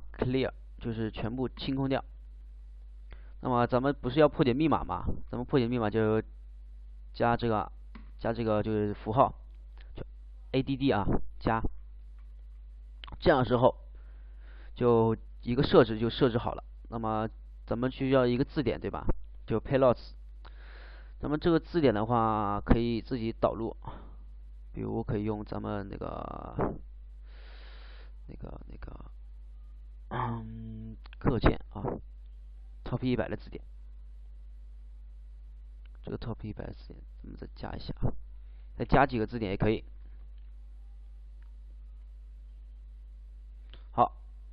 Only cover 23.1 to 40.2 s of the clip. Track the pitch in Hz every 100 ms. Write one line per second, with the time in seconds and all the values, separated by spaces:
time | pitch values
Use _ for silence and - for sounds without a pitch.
23.1 | 127 113 110 - 80 113 - - - -
24.1 | - - - - - - 110 107 110 113
25.1 | 104 107 104 104 104 107 104 98 92 90
26.1 | - - - - - - - - - -
27.1 | - - - - - - - - - -
28.1 | - - - 50 50 - - - - -
29.1 | - - - - - - - - - -
30.1 | 120 117 113 110 113 113 110 113 113 -
31.1 | - - 117 - - - - - - -
32.1 | - - - - - - - - 127 127
33.1 | 117 - 110 - - - - - - -
34.1 | - - - - - - - - - -
35.1 | - - - - - - - - - -
36.1 | 107 123 107 107 - - - - - -
37.1 | - - - - - - - - - -
38.1 | - - - - - - - 120 139 135
39.1 | 123 107 117 104 101 107 110 - - -
40.1 | -